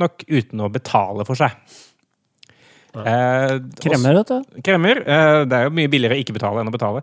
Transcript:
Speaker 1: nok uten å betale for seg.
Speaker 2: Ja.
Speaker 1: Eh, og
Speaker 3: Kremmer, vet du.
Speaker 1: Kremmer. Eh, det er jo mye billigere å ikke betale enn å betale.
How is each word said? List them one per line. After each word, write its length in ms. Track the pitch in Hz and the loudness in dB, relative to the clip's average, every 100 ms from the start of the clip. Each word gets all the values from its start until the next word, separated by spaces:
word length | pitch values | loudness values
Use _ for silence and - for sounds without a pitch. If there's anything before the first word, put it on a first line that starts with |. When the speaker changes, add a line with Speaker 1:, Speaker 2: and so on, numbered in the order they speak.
Speaker 1:
nok 240 | 170 - - | -4 -4 -2
uten 360 | 151 110 110 | -2 -2 -4
å 80 | 104 | -4
betale 540 | 117 - 113 98 104 104 | -6 -2 -2 0 -4 -4
for 100 | 131 | 0
seg. 160 | 139 - _ - - _ _ _ _ _ _ _ _ _ _ | -2 -2 _ -20 -20 _ _ _ _ _ _ _ _ _ _
Speaker 2:
Ja. 100 | 113 110 | -8 -2
Speaker 1:
Eh, 420 | 117 127 127 135 | 0 2 2 0
og 140 | 135 127 - | -2 -6 -6
Speaker 3:
Kremmer, 380 | 160 143 127 170 | 0 2 4 4
vet 100 | 220 | 2
du. 300 | 254 277 - - | -4 -6 -6 0
Speaker 1:
Kremmer. 320 | 185 175 262 | 2 2 2
Eh, 380 | - 147 156 151 139 | 2 4 4 4 2
det 80 | 127 | 0
er 60 | |
jo 60 | 131 | 0
mye 160 | 165 147 | 0 0
billigere 240 | 143 117 | 2 2
å 80 | 135 | 0
ikke 140 | 131 110 | -4 -6
betale 240 | 101 107 | -4 -4
enn 80 | 110 | -4
å 60 | |
betale. 260 | 117 107 117 | -4 -4 -4